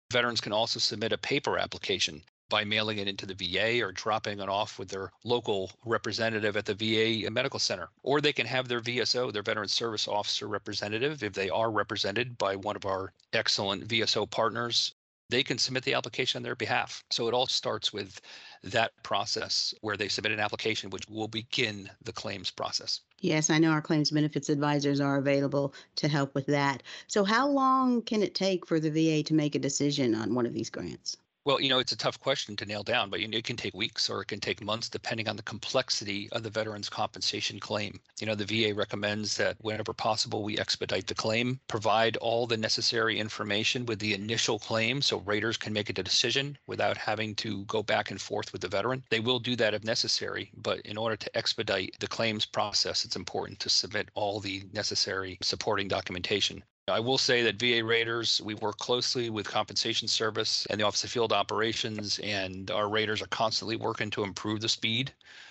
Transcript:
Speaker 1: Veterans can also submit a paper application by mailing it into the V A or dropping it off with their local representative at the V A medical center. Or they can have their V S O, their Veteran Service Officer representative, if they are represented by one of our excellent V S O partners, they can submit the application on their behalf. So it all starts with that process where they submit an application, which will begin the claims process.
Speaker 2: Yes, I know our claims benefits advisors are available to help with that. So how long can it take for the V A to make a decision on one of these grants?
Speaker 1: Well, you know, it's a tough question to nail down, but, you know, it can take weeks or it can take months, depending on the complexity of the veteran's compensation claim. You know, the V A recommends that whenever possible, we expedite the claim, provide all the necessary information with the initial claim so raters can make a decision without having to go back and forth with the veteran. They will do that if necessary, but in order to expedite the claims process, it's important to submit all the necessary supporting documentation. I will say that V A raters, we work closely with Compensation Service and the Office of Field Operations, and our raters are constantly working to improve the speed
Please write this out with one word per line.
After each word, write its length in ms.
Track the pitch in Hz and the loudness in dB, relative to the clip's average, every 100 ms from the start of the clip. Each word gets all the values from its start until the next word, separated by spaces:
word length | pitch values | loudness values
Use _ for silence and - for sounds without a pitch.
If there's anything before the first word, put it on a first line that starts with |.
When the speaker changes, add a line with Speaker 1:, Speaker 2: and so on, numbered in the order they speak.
| - | 0
Speaker 1:
Veterans 280 | 123 120 113 | 2 4 0
can 120 | 113 | 0
also 260 | 107 113 120 | 2 2 2
submit 340 | - 107 110 | 0 0 0
a 60 | 104 | 0
paper 400 | - 139 113 90 | 0 0 2 0
application 640 | 95 - - 95 - 73 - _ - | 0 -4 -2 0 0 -2 -18 _ -2
by 140 | 107 | 0
mailing 320 | 104 107 110 107 | 2 2 2 0
it 100 | 98 | -2
into 200 | 98 101 | -4 -8
the 80 | |
V 240 | 95 90 92 | -8 -2 2
A 240 | 110 120 | 2 2
or 100 | 98 | 0
dropping 480 | 95 110 107 110 101 | -2 -2 0 -2 -4
it 80 | 95 | -2
off 300 | 98 104 - | 0 -2 -6
with 100 | 95 | -8
their 220 | 95 95 _ | -8 -8 _
local 480 | 113 120 117 98 95 - | 0 0 2 -2 -2 -8
representative 720 | 117 113 117 104 113 107 107 104 | -2 -2 -2 0 0 2 0 0
at 80 | |
the 80 | 101 | -2
V 540 | 101 110 110 113 113 95 | -2 2 4 4 2 0
A 40 | |
medical 280 | 117 131 110 | 0 -2 0
center. 320 | - 95 82 _ | -2 -2 -6 _
Or 200 | - 147 | 0 2
they 100 | 147 | 2
can 140 | 139 117 | 0 0
have 220 | 131 127 | 0 0
their 120 | 120 | -2
V 200 | 117 123 | 0 0
S 140 | 107 123 | 2 0
O, 140 | 127 | 0
their 120 | 104 | -2
Veteran 260 | 104 107 95 | 0 -2 0
Service 400 | - 117 107 - | -2 -2 -2 -2
Officer 400 | 104 104 - 110 | -2 -2 -4 -4
representative, 720 | 101 - 101 104 110 143 147 | -6 -4 -4 -2 0 -2 -2
if 120 | 107 | -4
they 160 | 95 95 | -2 0
are 200 | 90 113 | 0 2
represented 680 | 104 98 104 101 107 127 120 | 0 0 -2 -2 0 -2 -2
by 180 | 98 98 | -2 0
one 180 | 104 | -4
of 120 | 101 98 | -4 -2
our 260 | 95 95 _ - | -4 -4 _ -2
excellent 500 | 117 - - 98 98 | 0 2 0 0 -2
V 160 | 110 113 | 0 0
S 160 | 101 113 | 2 2
O 80 | |
partners, 680 | 104 - 113 113 120 110 - - _ _ - | 0 2 2 2 0 0 0 -4 _ _ -2
they 140 | 123 | 0
can 160 | 139 123 | 2 0
submit 240 | - 131 | 0 0
the 100 | 135 | 0
application 460 | 127 123 - 123 127 | 0 0 -2 -2 -2
on 40 | |
their 120 | 123 | -4
behalf. 500 | 123 107 123 - - - | -4 0 0 0 -8 -6
So 180 | - 117 | -2 2
it 60 | |
all 120 | 123 131 | 2 2
starts 460 | - 123 110 - | 0 -2 -2 -2
with 260 | 104 98 - - - - - | -4 -8 -12 -18 -18 -18 -14
that 280 | 90 117 113 _ | 0 2 2 _
process 720 | - 101 104 - - - - - | -2 0 0 -2 0 0 0 -2
where 160 | 107 101 | -4 -2
they 100 | 98 | 0
submit 240 | - 107 | 0 0
an 80 | 107 | 0
application, 480 | 104 110 113 107 98 | 0 0 0 0 -4
which 180 | 95 - | -10 -8
will 220 | 110 110 | -6 -4
begin 600 | 117 117 - 117 101 98 - | -4 -2 0 0 -2 -12 -12
the 120 | - | -12
claims 360 | - 104 98 - | -8 -6 -6 -6
process. 520 | - - - - - _ - | -4 -4 -4 -4 -6 _ -4
Speaker 2:
Yes, 300 | 175 156 156 | 0 2 4
I 80 | 156 | 6
know 140 | 160 | 6
our 100 | 156 | 4
claims 280 | - 156 147 | 4 2 4
benefits 380 | 151 151 147 147 | 2 2 0 0
advisors 540 | 147 147 147 143 139 | 2 4 4 2 2
are 160 | 143 139 | 2 2
available 560 | 139 139 139 143 139 - - - | 4 4 4 2 0 -6 -12 -2
to 120 | 151 | 2
help 260 | 147 139 | 2 2
with 120 | 139 135 | 0 2
that. 360 | 143 139 127 - - - | 4 4 0 -6 -16 -2
So 160 | 214 | 2
how 220 | 196 226 285 | 4 4 4
long 540 | 277 269 262 262 240 | 4 6 6 4 2
can 220 | - 220 | 2 0
it 120 | 190 | 0
take 320 | - 190 180 - | 2 2 2 2
for 140 | 160 | 2
the 100 | 156 | 2
V 200 | 156 160 | 4 4
A 120 | 156 | 4
to 100 | 151 | 4
make 200 | 156 147 | 4 4
a 40 | 139 | 0
decision 560 | 135 - 143 139 123 | 0 2 2 2 2
on 200 | 110 104 | 2 2
one 120 | 123 120 | 2 0
of 80 | |
these 160 | 113 110 | -2 -6
grants? 480 | - 87 64 - - _ _ | -6 -8 -8 -10 -12 _ _
Speaker 1:
Well, 180 | 143 135 | 0 2
you 80 | 135 | 4
know, 80 | 131 | 4
it's 140 | 120 | 2
a 40 | 113 | 0
tough 240 | 135 - | -2 -2
question 360 | 135 139 - 104 | -2 -2 -2 -6
to 100 | 101 | -6
nail 160 | 104 | -4
down, 260 | 104 120 98 | 0 0 0
but, 120 | 95 | -2
you 80 | 107 | -2
know, 100 | 110 | -2
it 60 | |
can 120 | 117 120 | -2 -4
take 160 | 104 | -4
weeks 380 | 92 104 - - | -4 -4 -2 -2
or 100 | 107 | -2
it 60 | 98 | -4
can 120 | 104 | -4
take 240 | 107 98 | -4 -4
months, 280 | 104 110 - | -2 -4 -4
depending 380 | 113 - 113 110 | -6 -6 -4 -4
on 80 | 104 | -4
the 60 | |
complexity 840 | - 107 - 131 - - 101 101 101 | -8 -8 0 0 0 -2 -2 -6 -4
of 100 | 113 | -6
the 80 | 110 | -4
veteran's 400 | 107 110 104 98 | -4 -4 -6 -8
compensation 680 | - 104 - - 107 - 107 | -4 -4 -2 -4 -2 -4 -6
claim. 420 | - 104 101 92 _ - | -4 -4 -4 -8 _ -8
You 60 | 110 | -4
know, 80 | |
the 100 | 104 | -2
V 240 | 104 110 107 | 0 2 2
A 60 | |
recommends 600 | 104 101 101 101 104 104 - | 2 -2 -2 -2 -2 -2 0
that 180 | 98 - | 0 0
whenever 320 | 110 107 110 | -4 -4 -4
possible, 480 | - 113 110 120 110 | -2 0 2 0 0
we 160 | 104 107 | -2 -2
expedite 480 | 98 - - 95 - | -2 -2 0 -2 -2
the 80 | |
claim, 440 | - 110 113 123 131 - | -2 0 2 0 -2 -4
provide 520 | 113 107 110 113 107 | 0 4 6 4 2
all 280 | 117 117 120 | 0 2 2
the 120 | 110 | 0
necessary 600 | 110 - - 117 113 104 | 2 2 2 2 2 0
information 680 | 107 - 107 101 113 127 120 | -2 -4 0 2 2 0 -2
with 120 | 104 | -2
the 140 | 107 | 0
initial 460 | 98 104 113 - 110 | 0 0 0 2 0
claim 420 | - 113 113 139 | 0 2 2 2
so 200 | - 98 | 2 0
raters 360 | 92 104 113 107 | 0 0 0 -2
can 160 | 110 | -2
make 160 | 107 104 | -2 -2
a 60 | |
decision 640 | 101 92 - 120 131 139 139 - | -2 0 2 2 2 -2 -8 -8
without 320 | 104 104 107 | 0 0 0
having 360 | - 107 110 101 | -2 -2 -2 -4
to 280 | 110 104 | -4 -6
go 180 | 101 110 | -2 -2
back 280 | 104 107 104 | 2 0 0
and 100 | 98 | -6
forth 320 | - 107 - | -6 -6 -6
with 80 | - | -6
the 80 | 95 | -2
veteran. 340 | 95 113 131 - | 0 0 -2 -2
They 120 | 113 | 0
will 180 | 113 123 | 2 0
do 180 | 117 117 | 0 2
that 160 | 110 | 2
if 120 | 104 | 2
necessary, 680 | 110 120 113 - 98 98 101 | -2 0 0 -2 -2 -6 -8
but 260 | 110 107 98 | -6 -4 -4
in 180 | - 107 | -4 -4
order 180 | 113 107 | -2 -2
to 220 | - 113 | -4 -2
expedite 580 | - - 104 95 95 - | -2 -2 0 0 0 -6
the 100 | 104 | -6
claims 360 | - 113 107 | 0 0 0
process, 600 | - 110 104 - 87 - - | -2 -2 0 0 0 0 -2
it's 100 | 98 | -6
important 420 | 90 95 92 101 | -4 -6 -6 -6
to 100 | - | 0
submit 400 | - 92 101 95 | 0 2 -4 -4
all 260 | 101 101 104 | -2 -2 -2
the 260 | 98 98 98 | -4 -8 -6
necessary 640 | 101 101 98 101 95 95 92 | -4 -2 0 0 -2 -4 -4
supporting 480 | - 92 - 101 98 | -4 -2 0 0 0
documentation. 720 | 95 - 90 - 104 - 87 - _ - | -2 -2 -6 0 0 0 -4 -16 _ 0
I 100 | 98 | 0
will 180 | 117 131 | 2 2
say 240 | - 120 | 4 4
that 160 | 117 101 | 4 2
V 220 | 123 117 | 2 2
A 40 | |
raters, 560 | 113 117 113 117 110 - | 4 2 2 0 0 0
we 120 | 101 | -2
work 240 | 104 104 - | -2 -4 -4
closely 500 | - 123 - 131 117 | 0 0 2 0 -2
with 180 | 107 98 | -2 0
Compensation 640 | 107 107 - 113 113 113 | 0 0 0 0 0 0
Service 580 | - 110 107 107 - - | 0 0 0 0 0 0
and 100 | 104 | 2
the 60 | 104 | 2
Office 180 | - | 2
of 60 | 110 | -2
Field 240 | 120 113 | 0 4
Operations, 840 | 104 98 104 113 110 113 107 101 - | 4 2 2 0 0 -2 -4 -2 -2
and 500 | 104 101 95 92 98 | -2 -2 -2 -6 -2
our 180 | 104 104 | 0 2
raters 320 | 107 107 104 | 2 2 0
are 60 | 95 | -2
constantly 500 | - 110 - 98 113 | 0 2 2 -2 -2
working 320 | 110 110 107 | -2 -2 -4
to 120 | 110 | -2
improve 380 | 101 90 107 107 | -2 -2 -2 -2
the 80 | 110 | 0
speed 420 | - 110 113 135 - - - - | 0 0 0 -2 -8 -20 -20 -20